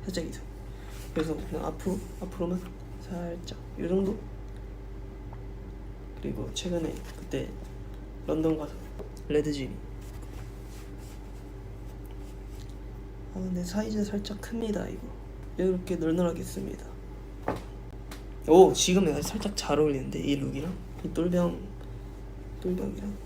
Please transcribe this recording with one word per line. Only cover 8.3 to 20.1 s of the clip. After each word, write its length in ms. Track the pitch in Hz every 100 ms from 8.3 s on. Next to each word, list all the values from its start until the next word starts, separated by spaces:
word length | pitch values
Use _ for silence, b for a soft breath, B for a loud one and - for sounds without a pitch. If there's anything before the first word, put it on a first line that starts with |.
| 156 160 156
가서 160 | 147 - - - - - -
레드진. 460 | 147 151 143 123 98 - - - - - - - - - - - - - - - - - - - - - - - - - - - - - - - - - - -
아, 40 | 190
근데 240 | 185 180
사이즈 380 | 180 202 214 214
살짝 360 | 202 208 202 202
큽니다, 460 | - 233 226 190 -
이거. 120 | 190 - - - - - -
이렇게 400 | 185 180 - 170
널널하게 460 | 160 170 175 -
씁니다. 420 | - - - - - - - - - - - - - - - - - - - - -
오, 240 | 170 185
지금 320 | 180 - 185
내가 160 | 170 143
살짝 340 | 165 214 202 -
잘 220 | - 147
어울리는데, 400 | 151 139 131